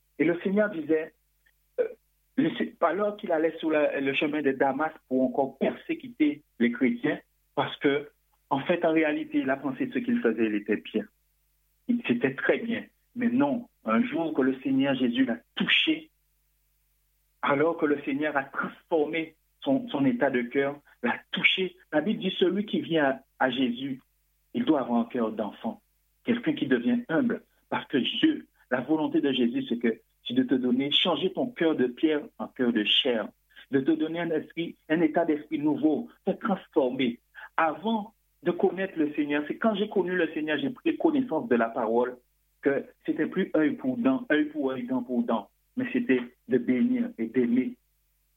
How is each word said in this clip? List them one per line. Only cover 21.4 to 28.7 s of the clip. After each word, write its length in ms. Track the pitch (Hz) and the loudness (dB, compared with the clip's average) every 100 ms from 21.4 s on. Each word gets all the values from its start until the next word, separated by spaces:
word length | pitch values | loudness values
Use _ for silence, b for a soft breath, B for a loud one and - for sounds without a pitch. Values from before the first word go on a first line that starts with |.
| - - 180 - _ | 0 0 -2 -6 _
La 80 | 151 | 0
Bible 220 | 175 175 | 0 -2
dit, 120 | 185 - | -4 2
celui 260 | 180 196 202 | 2 2 -2
qui 140 | 175 | -4
vient 400 | 139 160 139 - - _ | 0 0 2 -2 -10 _
à, 60 | 131 | 0
à 20 | |
Jésus, 500 | 120 127 120 135 131 _ _ _ _ _ | 2 -2 -2 -8 -10 _ _ _ _ _
il 100 | 120 | -2
doit 160 | 123 151 | 2 0
avoir 200 | 120 120 | 2 0
un 60 | 117 | 0
cœur 280 | 123 110 | -2 -2
d'enfant, 480 | 107 104 - 113 107 _ _ _ _ | -2 -8 -6 -10 -10 _ _ _ _
quelqu'un 300 | - 117 - | -2 0 0
qui 140 | - 135 | -2 2
devient 340 | 123 123 120 - | 2 4 0 0
humble, 340 | 160 120 - - _ _ | 0 0 -2 -8 _ _
parce 160 | - - | -8 -2
que 100 | - | -2
Dieu, 500 | - - 320 - - b b | -2 2 2 2 -8 b b